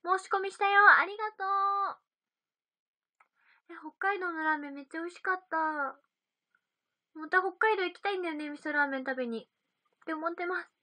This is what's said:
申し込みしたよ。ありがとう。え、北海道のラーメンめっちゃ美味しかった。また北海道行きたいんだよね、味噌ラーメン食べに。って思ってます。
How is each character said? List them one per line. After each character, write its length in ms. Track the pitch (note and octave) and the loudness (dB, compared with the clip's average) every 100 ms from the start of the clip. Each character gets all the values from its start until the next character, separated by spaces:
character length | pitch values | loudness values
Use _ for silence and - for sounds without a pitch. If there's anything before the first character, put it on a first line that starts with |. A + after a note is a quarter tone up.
| E4+ F#4 | 2 0
申 60 | |
し 60 | - | 0
込 80 | G4 | -2
み 100 | F#4+ | -2
し 60 | - | 0
た 80 | |
よ。 160 | G4+ G4+ G4+ C#4+ | 4 8 10 8
あ 60 | |
り 140 | E4+ G#4 | 4 -4
が 120 | G#4+ - | -8 -4
と 80 | F#4+ G4 G4 G4+ G4 - _ _ _ _ _ _ _ _ _ _ _ _ _ _ _ _ _ | -2 2 2 0 -2 -6 _ _ _ _ _ _ _ _ _ _ _ _ _ _ _ _ _
う。 60 | |
え、 20 | E4 | -16
北 140 | D#4 _ F#4+ | -16 _ -2
海 120 | G4+ | -2
道 120 | F4+ | -4
の 100 | E4 | -2
ラ 120 | D#4 | -2
ー 20 | D4+ | -2
メ 140 | C#4+ | -4
ン 40 | |
め 60 | C#4 | -12
っ 40 | C#4 | -12
ち 80 | E4 | -10
ゃ 40 | |
美 80 | F4 | -10
味 60 | |
し 60 | F4 | -8
か 140 | F#4+ | -6
っ 120 | F#4 F#4 | -6 _
た。 500 | D#4+ D#4 D4+ C4+ - _ _ _ _ _ _ _ _ _ _ _ | -2 -2 -2 -6 -8 _ _ _ _ _ _ _ _ _ _ _
ま 160 | D#4 D#4 | -16 0
た 140 | F#4 | 2
北 100 | F#4+ | 0
海 240 | F#4 A4 G4+ | 0 0 2
道 80 | |
行 80 | F4+ | -2
き 80 | F4 | -4
た 100 | G4+ | -6
い 80 | F#4+ | -4
ん 40 | |
だ 80 | F4 | -6
よ 60 | D4+ | -6
ね、 120 | D4+ | -10
味 80 | D4 | -8
噌 160 | D#4 | -4
ラ 120 | D4 | 0
ー 20 | C#4+ | 0
メ 140 | C4+ | -2
ン 40 | |
食 120 | C4 B3+ | -6 -4
べ 100 | A#3+ | -4
に。 160 | A3+ | -6
っ 40 | G3+ _ _ _ _ _ - | -10 _ _ _ _ _ -8
て 80 | |
思 120 | D#4 E4 | -6 -6
っ 80 | |
て 120 | E4+ F4 | -4 -4
ま 160 | F4+ | -6
す。 80 | E4 _ | -8 _